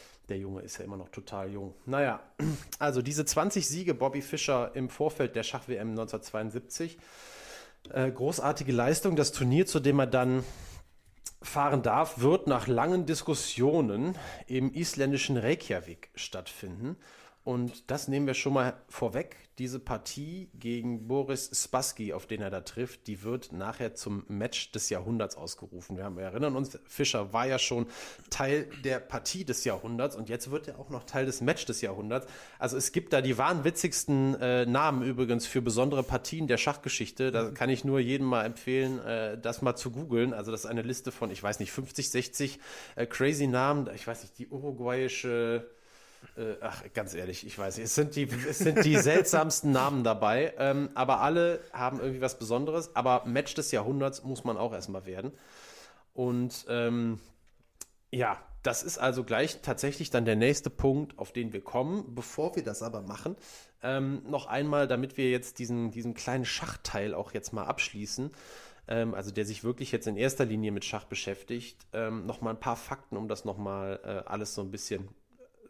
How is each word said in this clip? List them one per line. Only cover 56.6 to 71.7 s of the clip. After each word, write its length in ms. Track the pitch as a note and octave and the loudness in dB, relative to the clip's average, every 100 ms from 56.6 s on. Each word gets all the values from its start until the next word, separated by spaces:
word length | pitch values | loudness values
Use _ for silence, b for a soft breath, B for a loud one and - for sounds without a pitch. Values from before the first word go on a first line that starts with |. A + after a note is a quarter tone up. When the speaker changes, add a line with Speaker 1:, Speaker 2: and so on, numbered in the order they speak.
| - | -4
Speaker 1:
ähm, 500 | A#2+ A#2 A#2+ A#2 A2 B - _ _ _ _ - _ _ | 0 2 2 0 -2 B -20 _ _ _ _ -20 _ _
ja, 320 | B2+ A#2 - - - | 0 0 0 -6 -4
das 180 | C3 A#2 | -2 -2
ist 160 | - - | -4 0
also 260 | B2+ B2+ | 2 2
gleich 380 | A2 A2+ D#3 - | 0 2 2 -2
tatsächlich 480 | - B2+ C#3 C#3 D#3+ | -4 0 0 -2 0
dann 160 | B2 A2+ | 2 4
der 100 | G#2+ | 6
nächste 360 | A#2+ D3 - | 6 4 0
Punkt, 480 | - C3+ C#3 C#3+ - | 2 4 4 0 -6
auf 140 | G#2 | -8
den 200 | B2 A#2 | -4 -4
wir 80 | G2+ | -6
kommen. 540 | - A#2+ C3+ G3+ C3 A#2+ | -2 0 0 -2 -4 -10
Bevor 400 | B2 - E3 F3 | -8 -4 -2 -2
wir 80 | |
das 180 | A#2 G#2 | -4 -4
aber 200 | A#2 A2 | -6 -6
machen, 340 | G2 G#2 D#3 G3+ B B B B | -8 -6 -6 -6 B B B B
ähm, 400 | B2 C3+ C3+ C#3 - | -2 0 0 -2 -2
noch 200 | C#3 - | -4 0
einmal, 400 | B2 D3 D3 C#3 | 0 2 2 4
damit 300 | B2 C3 - | 2 0 2
wir 120 | B2+ | 2
jetzt 300 | B2 B2 - | 2 0 -8
diesen, 320 | A#2+ A#2+ A#2 | -4 -2 -2
diesen 240 | A2+ A#2 A2+ | -2 -6 -4
kleinen 300 | - C3 A#2+ | -2 0 0
Schachteil 680 | - - - - G#2+ G#2 | -2 -4 -8 -6 -2 -2
auch 180 | E2+ G#2 | -2 -4
jetzt 220 | G#2+ - | -6 -6
mal 120 | G#2+ F2 | -6 -4
abschließen, 640 | C3 - G#2 G#2 - C#3+ B B B B B - | -2 -2 -4 -8 -4 -6 B B B B B -4
ähm, 260 | A2+ A2+ | 0 0
also 160 | G2+ G2+ | -2 -6
der 160 | G2+ G#2 | -4 -4
sich 180 | G#2 | -2
wirklich 280 | A2+ B2 C3+ | -4 -4 -2
jetzt 160 | A2+ - | -2 0
in 100 | G2+ | 0
erster 280 | C3 C3+ B2+ | 0 2 0
Linie 260 | A2 G#2+ | 0 -2
mit 120 | G2+ | -2
Schach 220 | - G#2+ - | -4 -8 -6
beschäftigt, 800 | G2 - G2 - A#2+ A#2 | -6 -6 -8 -6 -8 -8